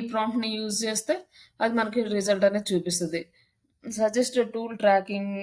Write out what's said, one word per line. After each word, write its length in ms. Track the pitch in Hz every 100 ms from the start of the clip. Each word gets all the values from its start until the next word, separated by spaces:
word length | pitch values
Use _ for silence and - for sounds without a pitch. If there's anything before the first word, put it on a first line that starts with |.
| 233
ప్రాంప్ట్‌ని 360 | 226 220 233 220 214
యూజ్ 180 | 214 202 220
చేస్తే 280 | 220 - 359 - - - -
అది 140 | 220 233
మనకి 200 | 214 226 214 208
రిజల్ట్ 300 | 196 196 196
అనేది 200 | 202 208
చూపిస్తది. 500 | 185 170 170 170 165 - _ _ _ _ _
సజెస్ట్ 540 | 240 208 220 226 247 254 220
టూల్ 200 | 226 233 226
ట్రాకింగ్, 500 | 208 196 190 202 202 196